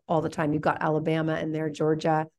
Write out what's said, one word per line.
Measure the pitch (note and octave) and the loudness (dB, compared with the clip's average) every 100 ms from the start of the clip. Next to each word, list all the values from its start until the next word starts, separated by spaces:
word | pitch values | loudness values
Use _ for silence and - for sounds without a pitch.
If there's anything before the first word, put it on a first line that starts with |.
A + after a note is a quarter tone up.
| - | -2
all | D#3+ | 0
the | D#3+ | 0
time. | - D3+ | -2 0
You've | D3+ | 0
got | D#3+ - | 0 0
Alabama | E3 D#3 D#3 D#3+ D#3+ D#3+ | 0 0 0 0 0 -2
in | D#3+ | -2
there, | D#3 D#3 | -4 -4
Georgia, | D3 D#3 D#3+ E3 D#3 D#3 | 0 0 2 2 0 0